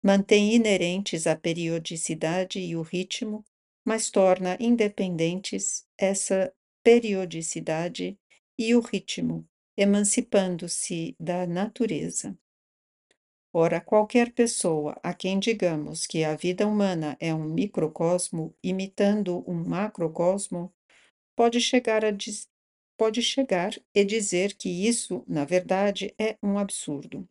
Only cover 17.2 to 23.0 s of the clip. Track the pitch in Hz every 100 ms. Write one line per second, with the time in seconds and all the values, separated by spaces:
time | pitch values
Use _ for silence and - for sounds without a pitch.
17.2 | 165 160 156 160 202 - 156 - 165 180
18.2 | - 170 160 _ 185 190 196 - 202 208
19.2 | 185 175 - 175 170 170 208 - 165 160
20.2 | 175 196 - 175 180 _ _ _ _ _
21.2 | _ - 233 233 233 254 240 220 214 208
22.2 | - 208 - _ _ _ _ -